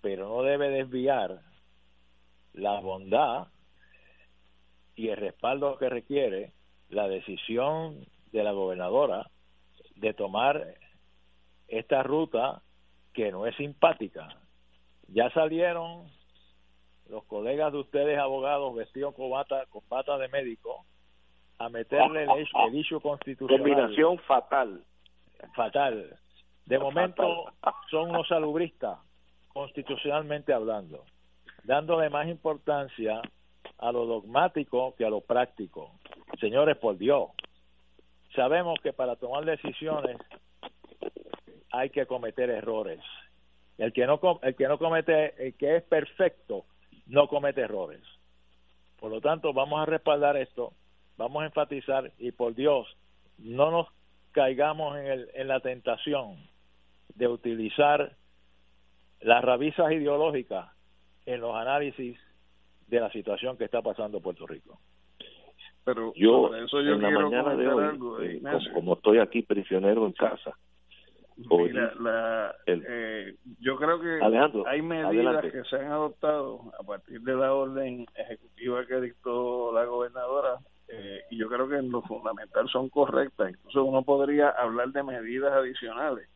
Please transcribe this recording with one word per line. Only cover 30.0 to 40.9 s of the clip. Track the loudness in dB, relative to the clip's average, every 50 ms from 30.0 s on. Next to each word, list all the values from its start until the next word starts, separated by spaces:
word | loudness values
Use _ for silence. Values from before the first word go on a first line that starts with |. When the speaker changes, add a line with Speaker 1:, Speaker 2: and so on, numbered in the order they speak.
| -4 -2 -2 -2 -2 -2 -6 -6 0 0 0
Speaker 1:
hablando, | 2 2 -2 -4 -4 -6 -10 -16 -18 -18 -20 _ _ _ _ _ _ _ -20 -20 -20 -2
dándole | 0 0 0 2 2 2 2 2 0
más | 0 -2 -4 -4
importancia | -6 -4 _ -4 -4 -4 _ -2 -2 -2 -2 -6 -8 -6 -4 -4 -4 -4 -6 -12 _ _ _ _ _ _ _ -20 -18 _
a | -4 -2 -2
lo | -2 -2
dogmático | -2 -4 -6 -6 0 2 2 2 2 0 -2 -6 -2 -2 -2 -2 -2 -4
que | _ -2
a | -2
lo | -2 -2
práctico. | -2 _ 2 2 2 0 -2 -12 -12 -12 -12 -16 -18 -18 -20 -20 _ -20 -20 -20 -16 -16 -12 -4
Señores, | -4 0 2 4 4 4 4
por | 2 0 -2 -2
Dios, | 0 2 2 2 2 2 -2 -8 -18 -20 -20 _ _ _ _ _ _ _ _ _ _ -20 _ _ _ _ _ -2
sabemos | 0 2 2 2 2 0 0 -4 -4
que | _ -6 -4
para | -2 -2 -2 -2
tomar | -4 -6 -6 -6 -4 -2
decisiones | -2 -4 -4 -4 -10 -10 -8 -6 -4 -4 -2 -2 -4 -4 -6 -14 _ -20 -20 _ _ _ _ -18 -18 _ _ _ -20